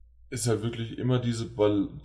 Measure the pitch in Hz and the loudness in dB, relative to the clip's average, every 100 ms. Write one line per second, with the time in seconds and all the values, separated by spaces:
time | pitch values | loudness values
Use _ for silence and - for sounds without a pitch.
0 | - - - 123 117 107 113 113 113 - | -20 -20 -12 -4 0 0 0 -4 -6 -4
1 | 123 123 117 113 107 - 104 104 92 - | 0 2 2 -2 -4 2 4 4 0 -4